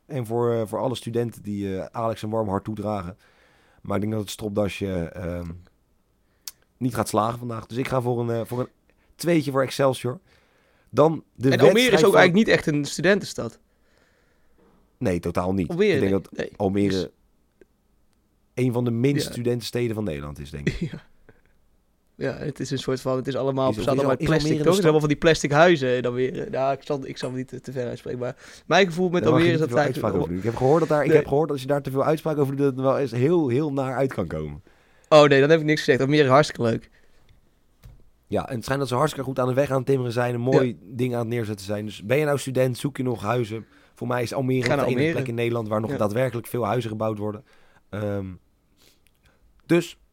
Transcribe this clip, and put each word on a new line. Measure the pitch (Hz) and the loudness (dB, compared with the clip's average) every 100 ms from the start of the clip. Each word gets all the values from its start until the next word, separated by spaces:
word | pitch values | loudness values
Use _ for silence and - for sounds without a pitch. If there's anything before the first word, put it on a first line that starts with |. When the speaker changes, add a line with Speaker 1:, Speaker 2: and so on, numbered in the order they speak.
| - | -10
Speaker 1:
En | 143 107 | -8 -4
voor, | 117 120 | -2 0
eh, | 117 107 | -2 -2
voor | 104 | -4
alle | 120 | -4
studenten | 117 120 117 120 - | -6 -6 -4 -4 -6
die, | 104 101 98 95 | -8 -6 -4 -6
eh, | 82 | -8
Alex | 120 113 110 | -6 -4 -4
een | 107 | -4
warm | 113 107 | -4 -2
hart | 98 | -2
toedragen. | - 104 104 104 87 95 _ _ _ _ _ _ | -4 -6 -4 -4 -6 -14 _ _ _ _ _ _
Maar | 98 | -6
ik | 101 | -4
denk | 104 | -2
dat | 110 | -4
het | 101 | -6
stropdasje, | - 110 101 101 - 98 92 | -8 -4 -2 -2 -2 -4 -4
ehm, | 82 - 87 87 85 87 - _ _ _ _ _ _ _ - - _ _ | -4 -6 -8 -8 -10 -12 -18 _ _ _ _ _ _ _ -20 -20 _ _
niet | 127 | -4
gaat | 110 107 | -2 0
slagen | 104 110 120 | 0 0 -2
vandaag. | 123 113 - | -8 -10 -8
Dus | 113 | -6
ik | 131 | -2
ga | 131 | -2
voor | 120 120 | 0 -2
een, | 117 | -2
eh, | 117 | -4
voor | 107 123 | -4 -6
een | 127 _ _ _ _ - | -6 _ _ _ _ -6
tweetje | 156 170 143 | 0 2 2
voor | 135 | 0
Excelsior. | 127 - 139 123 123 - - _ _ _ _ _ _ | 0 2 0 0 -4 -6 -12 _ _ _ _ _ _
Dan | 113 151 151 - | 4 4 2 -6
de | - 127 | -2 2
Speaker 2:
En | - | 6
Almere | 208 | 8
is | |
Speaker 1:
wedstrijd | 208 254 196 | 8 6 6
Speaker 2:
ook | 196 | 6
Speaker 1:
van | 180 | 6
Speaker 2:
eigenlijk | 185 180 226 | 6 6 4
niet | 165 | 2
echt | - | 2
een | 147 | -2
studentenstad. | 143 - 160 202 143 - 117 - _ _ _ _ _ _ _ _ _ _ _ _ _ _ | -2 0 2 2 0 -8 -8 -10 _ _ _ _ _ _ _ _ _ _ _ _ _ _
Speaker 1:
Nee, | 110 87 | -2 0
totaal | 87 87 90 | -2 -2 0
niet. | 95 82 | 0 0
Speaker 2:
Almere, | 175 214 | 2 2
Speaker 1:
Ik | 156 | 2
denk | 98 | 2
Speaker 2:
nee. | 95 | 0
Speaker 1:
dat | - | -2
Speaker 2:
Nee. | - - - | -8 -10 -4
Speaker 1:
Almere | 101 101 101 | -2 0 0
Speaker 2:
Dus | 95 85 - _ _ _ _ _ _ _ _ _ _ _ _ _ | 0 -4 -10 _ _ _ _ _ _ _ _ _ _ _ _ _
Speaker 1:
een | - 127 | -2 0
van | 120 | 0
de | 123 | 0
minst | 117 135 143 139 | 0 0 0 -2
Speaker 2:
Ja. | |
Speaker 1:
studentensteden | 120 120 120 107 120 120 | -4 -2 -4 -4 -4 -4
van | 110 | -4
Nederland | 101 73 73 71 | -6 -6 -10 -12
is, | 71 | -12
denk | 76 71 | -8 -6
ik. | - | -4
Speaker 2:
<laughs> | 170 | -6
Ja. | 160 - _ - _ _ _ _ _ _ _ _ - | -10 -18 _ -20 _ _ _ _ _ _ _ _ -8
Ja, | 135 127 | -8 -6
het | 147 - | -8 -8
is | 135 | -6
een | 131 | -6
soort | - 131 | -4 -4
van, | 131 131 | -2 -4
het | 131 | -4
is | 127 | -4
allemaal, | 135 135 131 | -2 0 0
Speaker 1:
Is, | 107 | 0
Speaker 2:
bestaat | 135 | 0
Speaker 1:
is, | 131 | 0
Speaker 2:
allemaal | 139 131 | 0 0
Speaker 1:
is | 156 | 0
Speaker 2:
plastic, | 160 147 | 0 2
Speaker 1:
Almere | 156 | 0
Speaker 2:
toch? | 151 | 0
Speaker 1:
een | |
Speaker 2:
Het | 190 | 0
zijn | 165 | 2
allemaal | 151 151 | 4 2
Speaker 1:
stad? | 143 | 2
Speaker 2:
van | 165 | 2
die | 156 147 | 2 2
plastic | |
huizen | 143 175 165 127 123 | 4 6 4 2 0
in | 123 | 0
Almere. | 123 127 139 127 | -2 -4 -4 -6
Ja, | 127 135 | -2 -2
ik | 135 | -2
zal, | - 143 135 | -4 -6 -6
ik | 139 | -10
zal | 131 | -8
het | 127 | -8
niet | 127 | -10
te, | 131 | -12
te | - | -10
ver | 135 120 | -8 -8
uitspreken, | 120 - 123 | -8 -10 -8
maar | 123 - - - - | -8 -10 -18 -18 0
mijn | 170 196 | 4 4
gevoel | 160 185 | 2 0
met | 175 | 2
Speaker 1:
Daar | 156 | 4
mag | - | 4
je | 170 | 4
Speaker 2:
Almere | |
is | 160 | 2
Speaker 1:
niet | |
Speaker 2:
dat | 156 | 2
Speaker 1:
te | |
veel | 123 | 2
Speaker 2:
eigenlijk | 143 123 | 0 0
Speaker 1:
uitspraak | 107 | -2
over | 92 87 | -2 -2
doen. | 90 | -2
Ik | |
heb | 107 113 | -4 0
gehoord | 131 165 | 4 4
dat | 156 | 4
daar, | 151 | 2
ik | 147 | 4
Speaker 2:
Nee. | 156 | 4
Speaker 1:
heb | 147 | 4
gehoord | 143 160 | 0 0
dat | |
als | 143 | -2
je | 131 | -2
daar | 143 | -2
te | 139 | -2
veel | 135 | -2
uitspraak | 127 156 160 151 | 0 0 -2 0
over | 135 139 | 0 2
doet, | |
dat | 143 131 | 0 2
het | |
wel | 131 131 | 0 0
eens | 135 | 0
heel, | 117 135 175 143 | 0 2 2 2
heel | 123 156 | 0 0
naar | 139 131 127 | -2 -2 0
uit | 139 | -2
kan | 123 85 | -2 -6
komen. | 78 78 73 - _ _ _ _ | -6 -8 -10 -16 _ _ _ _
Speaker 2:
Oh | 156 | 8
nee, | 147 139 | 8 8
dan | 139 | 6
heb | 165 | 4
ik | 151 | 4
niks | 151 | 0
gezegd. | - 147 | 2 2
Almere | 139 151 | 4 4
is | 135 | 6
hartstikke | 135 147 - | 6 4 0
leuk. | 117 117 - _ _ _ - _ _ _ _ _ - - - _ _ | -2 -2 -6 _ _ _ -20 _ _ _ _ _ -20 -20 -20 _ _
Speaker 1:
Ja, | 98 - | -4 -4
en | |
het | 120 | -6
schijnt | - 139 | -4 -4
dat | 131 | -2
ze | 123 | 0
hartstikke | 151 - 127 | 0 -2 -6
goed | 131 | -2
aan | 127 | 0
de | |
weg | 127 139 | 0 0
aan | 131 | 0
het | 127 | 0
timmeren | 135 123 | 0 0
zijn, | 113 120 | -2 -2
een | 120 | 0
mooi | 123 135 127 | 2 4 4
Speaker 2:
Ja. | - | -2
Speaker 1:
ding | 87 120 127 | -10 -4 -2
aan | 120 | -2
het | 113 | -2
neerzetten | 120 104 104 95 | -2 -4 -6 -6
zijn. | 104 | -6
Dus | 107 101 | -8 -10
ben | 95 135 | -2 0
je | |
nou | 151 143 | 2 -2
student, | 139 127 131 120 | -2 0 0 0
zoek | - 131 | -6 -4
je | |
nog | 127 113 | -4 -2
huizen? | 101 123 110 110 - _ _ | -2 -2 -2 -8 -14 _ _
Voor | _ 120 | _ -6
mij | 123 | -4
is | 117 | -2
Almere | - 131 127 | -2 0 0
Speaker 2:
Ga | 120 | 0
Speaker 1:
nog | 143 | 0
Speaker 2:
naar | |
Speaker 1:
de | 117 | 0
enige | 120 | 0
Speaker 2:
Almere. | 151 120 | 0 -2
Speaker 1:
plek | 117 | -4
in | |
Nederland | 117 117 117 107 | -2 -2 -2 -2
waar | 110 | -2
nog | 110 | -2
Speaker 2:
Ja. | 135 | -2
Speaker 1:
daadwerkelijk | 107 107 131 120 - | -2 0 -2 -4 -6
veel | 123 101 | -4 -2
huizen | 120 113 | -2 -4
gebouwd | 107 110 107 | -4 -4 -4
worden. | 107 104 - _ _ _ _ | -6 -8 -14 _ _ _ _
Ehm, | 104 104 101 95 90 _ _ _ _ _ _ _ _ _ _ _ _ - | -8 -4 -4 -8 -12 _ _ _ _ _ _ _ _ _ _ _ _ 0
dus | 170 170 - _ | 0 0 -8 _